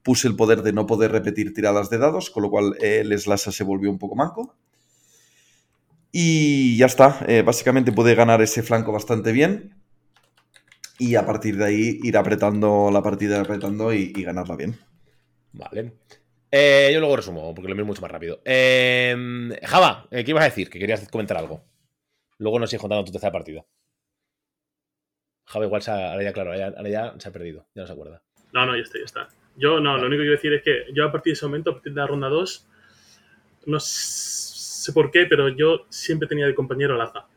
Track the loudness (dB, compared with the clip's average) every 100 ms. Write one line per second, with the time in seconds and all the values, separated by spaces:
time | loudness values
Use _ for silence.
0 | 0 2 2 2 4 4 2 0 0 2
1 | 2 2 -2 -4 -6 -2 2 2 0 0
2 | 0 0 -6 -4 -2 0 0 0 0 0
3 | 0 -2 0 -2 -2 -6 -4 -2 -2 -4
4 | -6 -4 -4 -6 -14 _ _ _ _ _
5 | _ _ _ _ _ _ _ _ _ _
6 | _ 0 4 4 4 4 4 6 4 8
7 | 6 6 4 4 4 2 2 2 2 4
8 | 4 6 6 6 4 0 0 -2 0 -4
9 | -2 -2 0 2 2 0 -10 _ _ _
10 | _ _ _ _ _ _ _ _ -20 _
11 | 0 2 0 -2 -4 0 0 2 0 -2
12 | 0 2 2 0 0 2 4 4 4 2
13 | 0 -2 0 0 -2 -4 -6 -4 -2 -2
14 | -4 -6 -6 -8 -8 -8 -8 -10 _ _
15 | _ _ _ _ _ -20 -14 -12 -12 _
16 | _ -20 _ _ _ 4 6 6 6 2
17 | 0 0 -4 -10 -12 -10 -8 -6 -6 -8
18 | -12 -10 -12 -10 0 4 4 4 4 2
19 | 0 -2 -6 -8 -10 -10 0 4 4 2
20 | -8 -6 -2 2 2 0 -8 -6 -4 -4
21 | -4 -8 -4 -6 -6 -12 _ _ _ _
22 | _ _ _ _ -2 -2 -4 -6 -4 -4
23 | -4 -6 -6 -6 -12 -18 _ _ _ _
24 | _ _ _ _ _ _ _ _ _ _
25 | _ _ _ _ _ -6 -4 -4 -4 -6
26 | -6 -6 -6 -6 -8 -8 -8 -10 -8 -6
27 | -8 -12 -18 -16 -16 -16 _ -18 -16 -16
28 | -18 -20 _ _ _ -2 -2 -2 -6 -12
29 | -14 -14 -16 _ _ -2 0 2 2 0
30 | 0 0 0 0 0 0 0 -2 -2 -2
31 | 0 0 -2 -4 -6 -4 -4 -6 -10 -6
32 | -4 -4 -2 -2 -2 -8 _ _ _ _
33 | _ _ _ _ _ _ -6 -6 -6 -8
34 | -8 -8 -10 -10 -12 -14 -14 -10 -2 0
35 | 4 2 4 2 0 0 0 0 _ -12
36 | -6 -4 -4 -2 -2 -2 -4 -4 -2 -2
37 | -6 -10 _